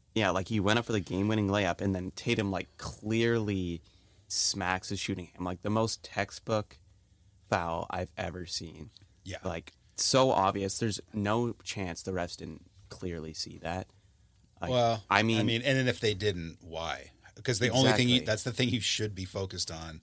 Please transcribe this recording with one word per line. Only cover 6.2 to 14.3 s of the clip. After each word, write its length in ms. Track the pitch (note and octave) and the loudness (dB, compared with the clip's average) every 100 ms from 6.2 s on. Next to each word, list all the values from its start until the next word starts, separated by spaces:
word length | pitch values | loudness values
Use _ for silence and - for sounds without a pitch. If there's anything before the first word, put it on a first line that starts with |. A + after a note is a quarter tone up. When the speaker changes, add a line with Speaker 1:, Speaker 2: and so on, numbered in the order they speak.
| G2+ - - G#2+ - - - _ _ _ - _ - | -4 -6 -2 -2 -2 -12 -20 _ _ _ -20 _ -2
Speaker 1:
foul 380 | G2 E2+ E2+ E2+ | 0 0 -4 -4
I've 220 | F#2 F2+ - | -6 -6 -6
ever 280 | F2+ F2+ E2+ | -6 -6 -6
seen. 440 | - E2 D#2+ D#2 - - _ | -6 -8 -14 -16 -18 -20 _
Speaker 2:
Yeah. 140 | F#2 E2+ | -12 -8
Speaker 1:
Like, 300 | F#2 E2 - - _ - | -6 -6 -8 -18 _ 0
so 360 | - C3 C3+ | 4 6 6
obvious. 460 | G#2+ F#2+ G2+ G2 - | 6 4 2 0 0
There's 200 | A2+ G2 - | -2 -2 -6
no 420 | A2 G2+ A2+ A#2+ - | -2 0 2 0 -4
chance 400 | - - F#2 E2 | -10 -6 -6 -6
the 80 | - | -4
refs 240 | F#2 F2 - | -4 -4 -6
didn't 320 | E2 D#2 - - - | -12 -14 -18 -20 -20
clearly 460 | - F#2 E2 D#2+ | -10 -8 -6 -8
see 240 | D#2+ - E2 | -8 -10 -8
that. 280 | E2 F2+ - _ _ _ _ | -6 -6 -6 _ _ _ _